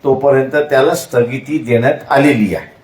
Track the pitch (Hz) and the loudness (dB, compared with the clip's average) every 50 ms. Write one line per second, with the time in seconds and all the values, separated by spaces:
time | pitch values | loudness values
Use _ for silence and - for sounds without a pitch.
0 | - 139 135 131 139 143 139 135 131 127 147 147 147 - 139 131 135 160 170 165 | 0 0 -2 2 2 2 2 2 0 0 -2 -4 -2 0 0 2 2 2 0 -2
1 | - - - 123 120 120 131 131 - 143 151 151 - 120 120 117 120 135 - - | -6 -4 -2 -2 0 0 -4 -10 -8 -6 -6 -6 -2 0 0 2 2 0 -2 -2
2 | - - - - - - 143 113 104 95 87 - - - - _ | -4 0 0 2 4 2 2 2 0 -2 -2 -6 -8 -12 -20 _